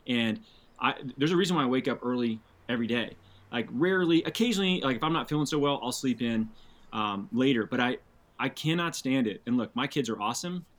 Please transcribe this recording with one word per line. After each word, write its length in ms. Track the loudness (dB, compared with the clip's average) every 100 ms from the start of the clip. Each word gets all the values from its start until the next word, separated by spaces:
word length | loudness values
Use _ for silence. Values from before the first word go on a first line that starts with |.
| -2
And 340 | 0 0 -2 -8 -20 -20 -2
I, 140 | -2 -2 -6 -2
there's 140 | 2
a 40 | 2
reason 200 | 2 2
why 60 |
I 40 | 2
wake 220 | 2 0
up 120 | -2
early 380 | -2 0 0 -2 -10 -12 -4
every 180 | -2 0
day. 300 | -2 -4 -10 -20 -20 -6
Like, 180 | -4 -4
rarely, 520 | 0 2 4 4 4
occasionally, 560 | 2 0 2 2 2 2
like, 140 | 0 0
if 80 |
I'm 80 | 0
not 160 | -2 0
feeling 180 | -2 0
so 120 | 0
well, 200 | 0 0
I'll 100 | -4
sleep 300 | -2 -2 0
in, 260 | 0 0 -2 -6 -20 -20 -8
um, 360 | -4 -2 -4 -4
later. 340 | 2 2 2 0
But 140 | 0
I, 180 | 0 -2 -10 -20 _ -6
I 100 | -4
cannot 480 | -2 0 0 -2 -4
stand 300 | 0 0 0
it. 160 | -2 -2
And 100 | -2
look, 180 | -2 -2
my 100 | -2
kids 220 | -2 -2
are 120 | -2
awesome, 440 | -4 -4 -6 -8 -10